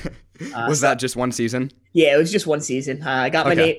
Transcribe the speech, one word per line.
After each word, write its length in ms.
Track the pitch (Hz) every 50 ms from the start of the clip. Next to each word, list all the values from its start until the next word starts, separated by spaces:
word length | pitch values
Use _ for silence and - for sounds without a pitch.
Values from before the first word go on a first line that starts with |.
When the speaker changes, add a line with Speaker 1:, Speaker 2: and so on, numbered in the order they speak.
| -
Speaker 1:
<laughs> 40 | - - - - _ _ - 160 277 -
Speaker 2:
Uh, 120 | 117 117 120
Speaker 1:
Was 140 | 151 143
Speaker 2:
so 60 | 147 139
Speaker 1:
that 120 | 131 120
just 160 | 127 127 -
one 160 | 117 127 123
season? 400 | 117 - 117 113 120 127 127 131 - _ _ _ _
Speaker 2:
Yeah, 200 | 170 156 147 139
it 40 | 147
was 120 | 165 170
just 160 | 202 202 -
one 140 | 160 151 147
season. 420 | 151 - 127 131 135 135 131 135
Uh, 80 | 151 139
I 200 | 131 131 127 131
got 160 | - 160 156
my 80 | 135 -
Speaker 1:
Okay. 120 | - 160
Speaker 2:
name, 120 | 165 156